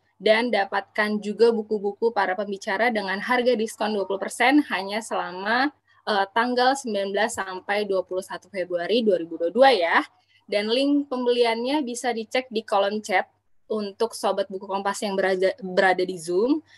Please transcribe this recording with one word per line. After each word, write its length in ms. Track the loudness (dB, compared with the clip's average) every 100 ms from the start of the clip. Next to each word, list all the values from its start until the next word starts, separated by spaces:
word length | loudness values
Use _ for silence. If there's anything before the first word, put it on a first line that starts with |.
| _ _
Dan 320 | 2 2 2
dapatkan 720 | 0 0 -2 -4 -2 0 -2
juga 320 | -4 4 4
buku-buku 640 | 4 -2 -4 -4 -2 -2 0
para 160 | -2
pembicara 560 | -2 -4 -6 -4 0 0
dengan 320 | 0 -4 -4
harga 320 | 0 2 2
diskon 400 | 0 -2 -4 -4
dua 160 | -2 -2
puluh 160 | -4
persen 400 | -6 2 4 4 2
hanya 320 | -4 -4 -6
selama, 640 | -4 -6 -4 -6 -2 0 0 -4 _ _ -2
eh, 180 | 0 2
tanggal 400 | 0 2 4 2 2
sembilan 280 | -2 -4 -2
belas 240 | 0 0 -2
sampai 480 | -8 -8 -4 -2
dua 160 | 0 -2 -2
puluh 160 | -6
satu 240 | -8 -14 -10
Februari 560 | -8 -4 -4 0 2
dua 160 | 2 0
ribu 160 | -2 -4
dua 160 | -2
puluh 160 | 6 6
dua 20 | 6
ya. 240 | 4 2 0 _ _ _ -4
Dan 240 | -2 0
link 400 | 0 2 0 0
pembeliannya 720 | -2 0 2 2 2 -2 -2
bisa 320 | -4 -4 -4 -4
dicek 320 | -4 -4 -4
di 160 | -8
kolom 400 | 0 0 0 -2
chat 240 | -2 -2 -2 _ _ _ _
untuk 480 | -6 -6 -4 -4
Sobat 320 | -2 -2 -2 -4
Buku 160 | -8
Kompas 400 | -6 -4 -4 -4
yang 160 | -4 0
berada, 320 | 0 2 0 -2
berada 480 | -2 2 2 2 0
di 80 | -4
Zoom 400 | -2 0 2 0 -2